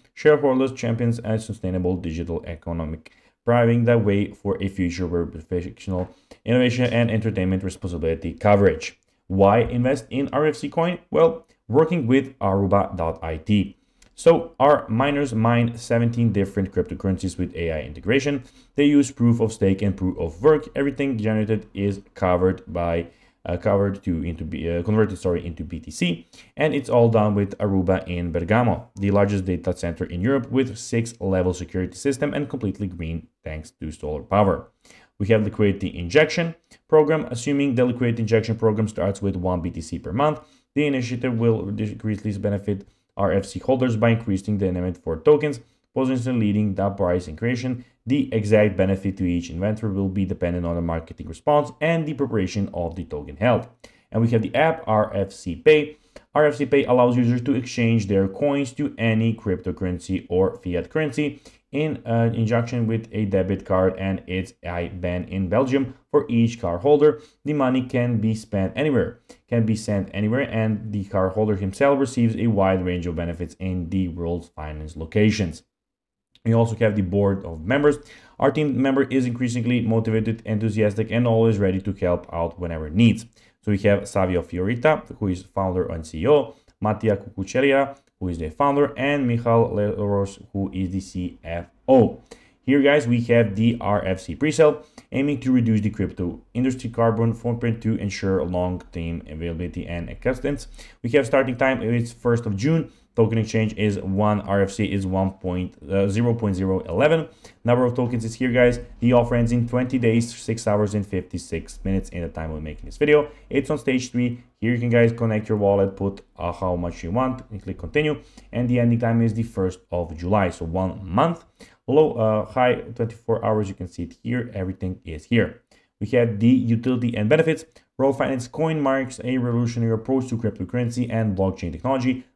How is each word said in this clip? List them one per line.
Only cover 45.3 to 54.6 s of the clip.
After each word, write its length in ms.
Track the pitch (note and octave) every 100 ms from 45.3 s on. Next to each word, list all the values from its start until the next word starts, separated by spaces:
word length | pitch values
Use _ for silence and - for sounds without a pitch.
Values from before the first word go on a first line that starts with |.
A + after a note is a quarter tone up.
| D3 D3+ A#2+ - _ _
potentially 460 | C3+ C3 C3 A#2+ B2
leading 360 | G#2 G#2 G#2+ F#2+
the 140 | G2
price 380 | G2 F2+ F2+ E2+
in 80 | D#2
creation. 480 | A#2 B2 B2+ A#2+ - _ A2+
The 280 | C#3+ C3
exact 440 | A2+ G#2 G#2+ G#2+ F#2
benefit 400 | F#2+ F#2+ G2 F#2
to 80 | F2+
each 240 | F2 E2+
investor 420 | E2 G2+ G#2+ A2
will 160 | G2 G2
be 160 | G2
dependent 420 | F#2+ F#2+ F2 F2 E2+
on 100 | E2+
the 60 |
marketing 460 | E2+ E2 - - -
response 460 | E2 - D3 C3 -
and 260 | D#3+ E3 D3+
the 60 |
preparation 560 | C3+ C#3+ A2 F#2 G2+ G2
of 220 | E2+ E2+ E2+
the 80 |
token 320 | D#2+ D2 C#2+ D2
held. 320 | A#2+ A#2 A#2+ _ - _ _
And 120 | A2
we 80 | A#2
have 120 | A#2
the 140 | -
app 300 | C3+